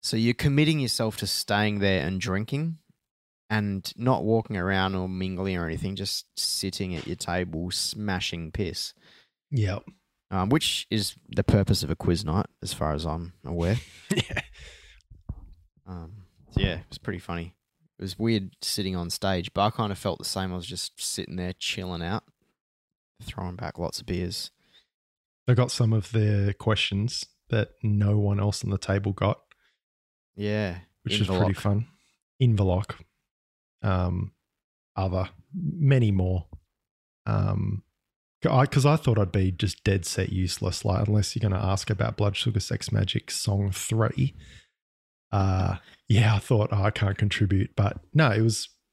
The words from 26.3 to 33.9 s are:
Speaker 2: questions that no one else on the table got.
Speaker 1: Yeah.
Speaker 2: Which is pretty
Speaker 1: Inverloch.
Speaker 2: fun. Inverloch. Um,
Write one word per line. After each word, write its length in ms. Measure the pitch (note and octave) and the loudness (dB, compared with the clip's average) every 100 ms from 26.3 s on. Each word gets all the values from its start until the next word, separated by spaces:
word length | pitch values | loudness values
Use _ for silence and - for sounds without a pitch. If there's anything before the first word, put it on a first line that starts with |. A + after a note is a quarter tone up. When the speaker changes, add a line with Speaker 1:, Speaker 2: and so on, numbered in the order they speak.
| G#2 G2+ G2 | 4 2 0
Speaker 2:
questions 680 | - G#2+ - G2 A2 - - _ _ | 0 0 0 0 -2 -4 -10 _ _
that 220 | A#2 G#2+ _ | -2 -2 _
no 340 | A2 G#2 G2+ G#2 | 0 2 4 4
one 220 | G2+ G2+ | 2 2
else 240 | G2+ G2+ | 0 -2
on 60 | G2 | -2
the 60 | G2 | -4
table 340 | - G2+ G2+ | 0 0 0
got. 260 | F#2+ G2 - _ _ _ _ _ _ _ _ _ - | 0 0 0 _ _ _ _ _ _ _ _ _ -6
Speaker 1:
Yeah. 440 | G#2 G#2 G#2 F2 - _ | -2 0 -2 -4 -12 _
Speaker 2:
Which 160 | - G2+ | -4 0
is 80 | G2+ | 2
pretty 260 | F#2 G2+ | 2 2
Speaker 1:
Inverloch. 40 | F#2 | 2
Speaker 2:
fun. 300 | - G2+ A2+ _ _ _ _ _ | 0 0 -2 _ _ _ _ _
Inverloch. 540 | B2+ G#2+ G2 F2+ G#2 - - _ _ _ _ _ _ _ | 4 4 4 2 -2 -10 -16 _ _ _ _ _ _ _
Um, 500 | G#2+ | 0